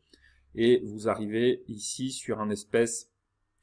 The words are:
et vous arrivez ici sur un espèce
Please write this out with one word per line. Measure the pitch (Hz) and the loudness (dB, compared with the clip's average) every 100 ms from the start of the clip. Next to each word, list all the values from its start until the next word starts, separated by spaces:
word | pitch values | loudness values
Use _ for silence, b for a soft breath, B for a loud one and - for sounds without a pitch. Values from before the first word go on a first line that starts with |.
| b b b b b 110 | b b b b b 2
et | 117 123 104 | 4 4 2
vous | 107 107 | -6 -2
arrivez | 107 104 110 123 123 - | -2 -2 0 2 0 -4
ici | 107 - - 131 | -12 -10 -8 -8
sur | 131 - 107 | -8 -6 -4
un | 107 | -2
espèce | 104 - 117 117 - - _ _ _ _ _ | -4 0 2 2 0 -12 _ _ _ _ _